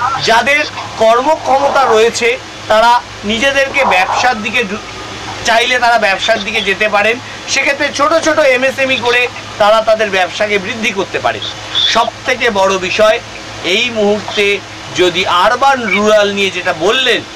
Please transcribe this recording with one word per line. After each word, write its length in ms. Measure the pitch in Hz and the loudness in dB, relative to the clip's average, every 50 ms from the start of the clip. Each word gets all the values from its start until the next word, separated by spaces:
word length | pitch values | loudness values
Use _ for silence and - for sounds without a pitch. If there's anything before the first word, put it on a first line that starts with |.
| - - 262 - - | -4 -4 -2 -2 0
যাদের 400 | - 226 233 233 277 285 294 302 - - - - - - - | 2 2 2 2 2 0 0 0 -4 -6 -10 -12 -8 -2 2
কর্মক্ষমতা 840 | 226 220 233 240 262 302 311 302 - 254 262 269 277 277 - 277 262 | 4 4 4 4 4 2 0 0 0 0 2 2 2 2 2 2 2
রয়েছে, 540 | 233 220 214 226 233 - - 240 233 247 262 - - - - - - | 4 4 4 4 2 2 0 0 0 0 -2 -6 -12 -16 -8 -2 0
তারা 320 | 160 220 233 240 240 240 - - - - - | 2 4 6 6 4 2 0 -4 -14 -10 -6
নিজেদেরকে 600 | 202 220 226 269 277 269 277 269 269 - 285 254 | -4 -2 0 0 0 2 2 0 0 0 0 0
ব্যবসার 580 | - - - 190 - - - 247 247 247 214 | 2 2 2 0 0 0 0 0 0 -2 -2
দিকে 220 | 208 240 220 247 233 | -4 -4 -2 -2 -4
ঢু-, 120 | 180 202 208 - - - - - - - - - - - - - | -4 -6 -8 -10 -12 -14 -12 -12 -12 -12 -12 -12 -12 -10 -6 -2
চাইলে 340 | 240 226 233 240 247 254 254 | 0 2 2 2 2 0 2
তারা 200 | 240 233 240 220 | 2 2 2 4
ব্যবসার 460 | 208 196 190 185 - 220 226 220 196 | 2 2 0 0 0 0 0 0 -2
দিকে 160 | 226 214 220 | -4 -4 -4
যেতে 280 | 196 196 190 - 214 214 | -2 -2 -2 0 0 0
পারেন, 300 | 208 208 208 220 233 - - - - - - - | 0 2 2 2 0 -2 -6 -12 -14 -12 -8 -4
সেক্ষেত্রে 400 | - 269 269 302 285 277 294 277 - | -2 -2 0 0 0 0 -2 -4 0
ছোট 180 | - 285 311 330 | 0 0 2 2
ছোট 240 | 330 320 320 311 311 | 2 2 2 2 4
এমএসএমই 580 | 302 269 254 247 262 269 247 269 269 262 262 | 4 4 4 2 2 0 0 0 0 0 0
করে 320 | - 220 247 240 247 247 233 - - - - - - | 0 0 0 2 2 0 -2 -4 -10 -14 -8 -2 2
তারা 220 | 208 208 220 226 | 4 4 4 4
তাদের 300 | 220 233 220 214 220 208 | 4 2 2 2 2 0
ব্যবসাকে 480 | 190 190 180 170 - - 214 208 208 202 | 0 0 -2 -2 -2 -4 -2 0 -2 -2
বৃদ্ধি 320 | 180 214 254 226 214 240 | -2 -4 -6 -4 -4 -4
করতে 280 | 196 196 175 - - 139 | -2 -4 -4 -4 -4 -4
পারে। 220 | - 117 113 - - - - - - - - - - - | -2 -2 -2 -4 -6 -8 -10 -10 -10 -6 -2 -2 0 0
সব 180 | - 226 240 226 - - - | 2 0 0 0 -4 -8 -4
থেকে 240 | 277 247 233 262 233 | -4 -2 0 0 0
বড় 280 | 208 196 190 196 196 185 | 2 2 2 2 0 0
বিষয় 420 | 175 180 - - 214 214 233 233 - - - - - - - - - | -2 -2 0 2 2 2 2 0 -4 -10 -16 -16 -14 -14 -12 -8 -4
এই 260 | 165 185 220 240 247 | -2 0 0 0 -2
মুহূর্তে 680 | 233 214 208 202 208 208 196 - - 214 202 202 202 185 - - - - - - 135 | -2 0 0 0 0 -2 -4 -6 -2 0 0 0 0 -2 -4 -10 -16 -16 -14 -6 -2
যদি 300 | 156 180 180 160 180 185 | 0 2 2 2 0 0
আরবান 560 | - - 233 247 220 247 247 277 277 277 254 | 0 2 4 4 4 2 4 2 2 2 2
রুরাল 500 | 233 196 185 202 208 214 214 208 202 202 | 0 0 0 2 4 4 4 4 4 2
নিয়ে 180 | 202 202 196 190 | 0 0 -2 -2
যেটা 220 | 175 180 180 185 | -2 -2 -4 -4
বললেন 500 | 170 156 165 202 247 262 254 247 214 160 113 - - | -2 0 0 0 2 2 2 0 0 0 -2 -6 -6